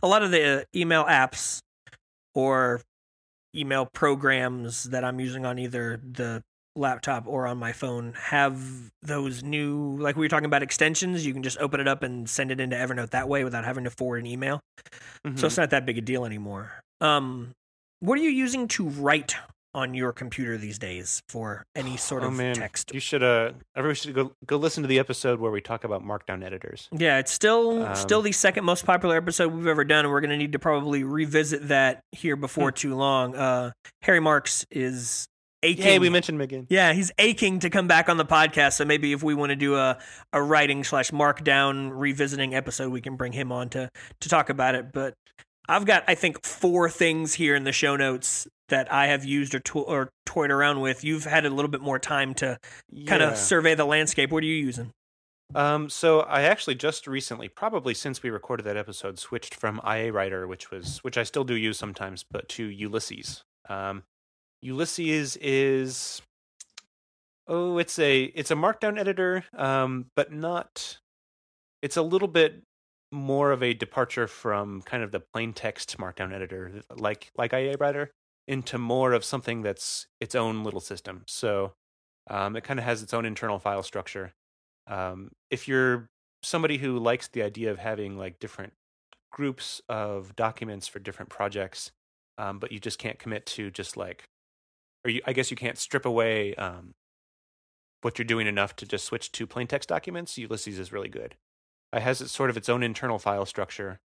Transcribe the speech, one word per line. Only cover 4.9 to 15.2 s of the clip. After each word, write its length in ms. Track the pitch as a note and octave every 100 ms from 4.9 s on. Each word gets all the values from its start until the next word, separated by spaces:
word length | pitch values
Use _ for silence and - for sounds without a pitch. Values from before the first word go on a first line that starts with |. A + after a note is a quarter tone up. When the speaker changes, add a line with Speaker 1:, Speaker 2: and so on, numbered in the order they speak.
| B2+
Speaker 1:
I'm 160 | B2+ B2+
using 260 | B2+ C3 B2+
on 140 | B2
either 420 | B2 A#2+ A#2 A#2
the 380 | C3 B2 A#2+ A2+ - _ _ D3+
laptop 520 | C3+ B2+ C#3+ B2 C3
or 180 | C3+ B2
on 120 | B2
my 160 | A#2
phone 400 | - C3 A#2+ A#2
have 760 | A#2+ - D3 C#3 C3 C3 C3 A#2 _
those 420 | D3+ D3 C3+ B2
new, 540 | C#3+ D3 D3 D3 C#3+ C#3
like 180 | D3 D3
we 60 |
were 60 | D#3
talking 160 | D3+ D3+
about 180 | C#3+
extensions, 600 | C#3 - D#3 D#3+ F#3 F3 D3
you 80 |
can 100 | C3+
just 140 | C3 -
open 240 | D3 C#3
it 80 | C#3
up 120 | C#3
and 260 | C3 B2 A2+
send 220 | - C3
it 100 | C3
into 140 | C3 B2
Evernote 340 | B2+ B2 A#2
that 180 | B2+ C3+
way 160 | C#3
without 220 | B2+ A#2 A#2
having 180 | C3
to 60 | B2
forward 300 | - B2+ A#2+
an 80 | A#2
email. 340 | B2+ C3+ D3 _ - - - - -